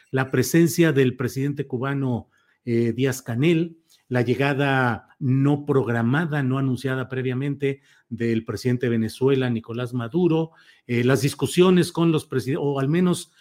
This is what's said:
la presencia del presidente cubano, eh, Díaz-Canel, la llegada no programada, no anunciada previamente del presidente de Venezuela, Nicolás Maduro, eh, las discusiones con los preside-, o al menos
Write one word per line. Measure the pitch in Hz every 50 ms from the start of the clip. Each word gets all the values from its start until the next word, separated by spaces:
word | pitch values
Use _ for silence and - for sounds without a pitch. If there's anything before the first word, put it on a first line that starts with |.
| _ _
la | - 131 131 131
presencia | - 127 120 - - 165 170 165 165 175 165 160
del | 143 135 135 127 123
presidente | - 120 127 - 135 135 143 143 143 139
cubano, | - 131 117 127 139 139 139 139 127 120 104 - _ _ _ _ _ _ _ _
eh, | 123 117 117 120 117
Díaz-Canel, | 110 117 135 135 127 131 - - 117 120 143 170 170 160 170 165 - _ _ _ _ _ _ _
la | 127 123
llegada | 117 123 120 127 139 143 143 131 143 139 135 131 127 120 110 101 - _ _ _
no | 151 123 127 135 135 143 147 143 147
programada, | - 139 135 120 113 120 117 113 117 135 156 175 151 147 147
no | 139 127 131 135
anunciada | 135 131 123 110 - 131 131 131 127 127
previamente | 131 131 127 131 127 127 139 143 143 143 143 139 139 139 _ _ _ _ _ _
del | 120 113 117 117 117 113 113
presidente | - 107 98 - 127 123 123 -
de | 120
Venezuela, | 117 113 110 107 - - 127 135 139 131 131 123
Nicolás | 117 110 - - 113 120 127 120 127
Maduro, | 123 117 113 147 175 180 170 165 160 160 160 - _ _ - _ _ _
eh, | - 120 120
las | 120 127 139 131
discusiones | 143 139 - - 139 127 - 170 180 185 185 180 160 175
con | - 165 170 165
los | 160 151 -
preside-, | - 135 131 117 127 143 175
o | 151 143 143 139
al | 135 139
menos | 156 175 185 180 175 175 - - _ _